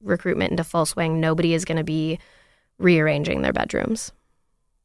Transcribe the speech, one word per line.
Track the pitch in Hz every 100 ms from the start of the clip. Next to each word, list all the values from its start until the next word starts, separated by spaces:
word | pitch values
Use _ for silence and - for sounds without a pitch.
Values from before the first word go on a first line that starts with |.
recruitment | 208 175 185 - -
into | 165
full | 165 175
swing, | 156 - 165 160
nobody | 160 160 165
is | 165
gonna | - 165
be | 156 156 156 165 - _ _ _ _ -
rearranging | 185 170 156 147 151 -
their | 67
bedrooms. | 64 - - - 226 - - _ _ _ _ _ _